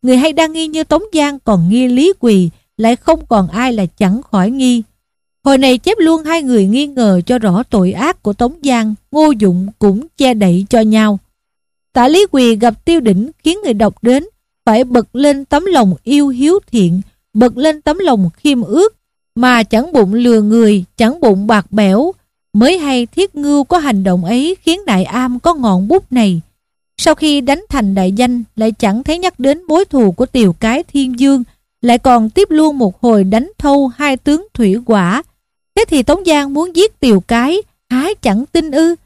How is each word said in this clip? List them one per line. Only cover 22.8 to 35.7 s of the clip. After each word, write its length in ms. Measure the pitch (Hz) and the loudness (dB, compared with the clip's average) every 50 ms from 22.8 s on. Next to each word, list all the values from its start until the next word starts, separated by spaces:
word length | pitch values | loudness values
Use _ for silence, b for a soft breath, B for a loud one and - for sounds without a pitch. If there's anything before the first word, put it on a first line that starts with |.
| 311 285 269 247 240 | -2 -2 -2 -2 -4
Thiết 280 | 226 _ - 381 392 _ | -4 _ -4 -4 -4 _
Ngưu 300 | 294 285 285 285 285 277 | -6 -2 0 0 0 0
có 140 | - 359 349 | 0 -2 -2
hành 260 | 302 285 226 196 190 | 0 0 -2 0 0
động 200 | 196 180 180 180 | 0 0 -2 -2
ấy 320 | 165 226 247 277 320 381 - _ | -2 -2 -2 -2 -2 -4 -4 _
khiến 180 | - 330 370 415 | -4 -4 -4 -2
Đại 180 | 370 214 185 185 | -2 -2 -2 -2
Am 360 | - - 240 254 254 247 247 | -2 -4 -4 -4 -4 -4 -2
có 140 | _ 339 349 | _ -2 -2
ngọn 340 | 311 254 220 190 180 190 208 | 0 0 0 0 0 0 0
bút 240 | 311 381 370 - 254 | 0 -2 -2 -2 -2
này. 280 | 254 226 202 180 165 160 _ _ _ _ _ _ _ _ _ _ | 0 0 0 0 -2 -6 _ _ _ _ _ _ _ _ _ _
Sau 180 | - - 339 311 | -4 0 0 0
khi 260 | - - 311 294 285 | 0 0 0 0 0
đánh 240 | 254 240 277 320 415 _ | 0 -2 -2 -2 -4 _
thành 260 | - 277 220 196 196 | -4 -2 -2 0 0
đại 180 | 196 185 185 196 | 0 0 -2 0
danh, 300 | 208 247 247 247 240 226 - _ | 0 0 0 0 -4 -6 -8 _
lại 160 | - 220 226 220 | -4 -2 -2 -2
chẳng 300 | _ - 208 190 226 262 | _ -2 -2 -2 -2 -4
thấy 160 | - 311 349 | -4 -6 -2
nhắc 220 | 359 370 349 _ | -4 -6 -6 _
đến 220 | 254 269 285 330 370 | -2 -2 -2 -2 -2
mối 220 | 339 302 330 403 | -2 0 0 0
thù 280 | 392 - 277 240 196 175 | 0 0 0 2 2 2
của 140 | - 247 | 0 -4
Tiều 260 | 262 _ 262 233 185 170 | -2 _ 0 2 2 0
Cái 300 | - - 220 233 285 349 | 0 -2 -2 -2 -4 -6
Thiên 380 | - - 285 277 254 254 233 | -4 -4 -4 -2 -2 -2 0
Dương, 240 | 262 277 277 269 247 - _ _ _ _ _ _ - | 2 2 2 0 -2 -6 _ _ _ _ _ _ 0
lại 160 | 240 233 247 | 0 0 2
còn 320 | - 269 247 240 220 220 | 2 2 2 2 2 0
tiếp 200 | - - 403 - | 0 0 0 2
luôn 280 | 320 302 311 311 294 277 | 2 2 2 2 0 0
một 240 | 247 196 180 _ - | -2 -2 -2 _ 0
hồi 220 | 240 226 208 196 | 2 2 2 2
đánh 260 | 190 196 226 262 349 440 _ | 2 0 -2 -2 -4 -10 _
thâu 300 | - 294 277 285 277 262 | -2 0 2 2 0 -2
hai 280 | 240 - 294 294 269 | -4 -4 -4 -4 -4
tướng 300 | 254 _ - 294 311 392 427 _ | -4 _ -2 -2 -2 -2 -8 _
Thủy 220 | - 240 196 185 226 247 | -2 0 0 0 -2 -2
Quả. 360 | - 226 202 180 170 190 262 330 _ _ _ _ _ _ _ _ _ | -2 0 0 0 0 -2 -4 -6 _ _ _ _ _ _ _ _ _